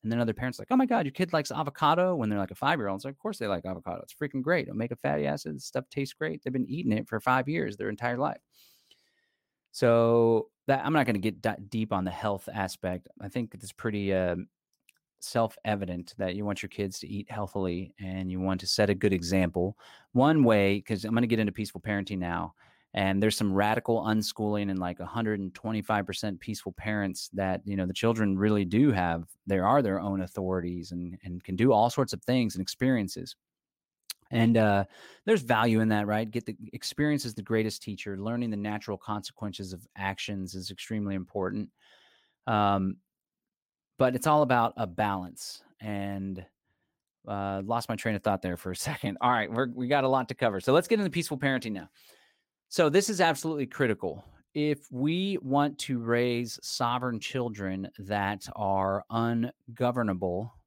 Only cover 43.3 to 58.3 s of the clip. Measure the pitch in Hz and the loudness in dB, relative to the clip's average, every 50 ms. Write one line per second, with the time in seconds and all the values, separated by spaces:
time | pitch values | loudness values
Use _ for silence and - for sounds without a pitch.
43.3 | _ _ _ _ _ _ _ _ _ _ _ _ _ _ 135 127 123 123 - 156 | _ _ _ _ _ _ _ _ _ _ _ _ _ _ 2 2 2 2 2 4
44.3 | 151 151 151 127 127 120 117 113 - - 113 92 85 87 107 104 98 95 92 90 | 4 4 4 4 4 4 4 2 0 -2 -6 -6 -2 -2 0 0 0 -2 -4 -8
45.3 | 80 - - - - - _ _ _ _ 110 107 104 101 98 101 101 98 95 98 | -12 -14 -14 -14 -14 -16 _ _ _ _ -10 -8 -6 -6 -6 -6 -6 -6 -6 -6
46.3 | 95 92 95 _ _ _ _ _ _ _ _ _ _ _ _ _ _ _ _ - | -8 -8 -12 _ _ _ _ _ _ _ _ _ _ _ _ _ _ _ _ -8
47.3 | 104 101 98 98 98 98 98 101 117 117 117 - 117 104 - 117 107 98 _ 110 | -6 -4 -4 -2 -4 -4 -2 -2 -2 -2 -2 -2 -6 -4 -2 -2 -2 0 _ 0
48.3 | 98 95 - 92 90 - - 95 92 - - 139 151 - - 120 98 - - 123 | 0 2 0 -4 -6 -4 -6 -8 -6 -4 -4 -6 -6 -4 -4 -6 -4 0 2 2
49.3 | 123 117 107 92 113 117 135 123 120 123 127 123 143 143 131 131 131 131 123 - | 2 2 0 -2 -2 -2 -2 -2 -4 -6 -2 0 2 2 4 2 2 2 0 -2
50.3 | 127 - - 117 101 95 - - 131 160 175 - 233 214 202 180 135 175 160 - | -4 0 0 0 0 0 2 4 4 4 6 4 2 2 2 0 -2 -2 -4 -4
51.3 | 151 135 143 139 135 127 - 117 104 92 82 - _ _ _ - - _ _ _ | -4 -2 -2 0 -2 -2 -4 -4 -8 -8 -10 -14 _ _ _ -20 -20 _ _ _
52.3 | _ _ _ _ _ _ _ _ - - 170 151 143 190 196 208 214 180 185 165 | _ _ _ _ _ _ _ _ 2 4 4 6 6 4 4 2 2 4 4 4
53.3 | 156 - - 165 160 147 135 127 - - 143 117 107 - - 90 73 101 - - | 4 2 -2 -4 -2 -2 -4 -4 0 0 2 2 2 0 -2 -6 -6 -8 -14 -20
54.3 | - _ _ _ _ 151 147 151 147 143 - - - 123 131 151 165 180 190 196 | -20 _ _ _ _ -2 0 0 0 -2 -4 -12 -6 -2 -2 0 0 0 0 -2
55.3 | 196 160 - 131 135 143 147 147 143 143 - - 135 120 117 113 117 120 120 123 | -2 -4 -4 0 2 2 2 2 0 -6 -4 -4 -2 -2 0 0 2 2 2 2
56.3 | 120 120 120 113 - - - - - - 131 120 120 123 123 127 120 110 - - | 0 -2 -2 -6 -8 -12 -10 -10 -4 -2 0 0 0 -2 -2 -4 -4 -4 -6 -6
57.3 | - 131 123 120 110 104 101 95 95 95 95 - _ - 101 95 104 101 98 98 | -4 -2 -4 -4 -4 -4 -4 -4 -4 -4 -6 -8 _ -14 -8 -4 -2 0 0 0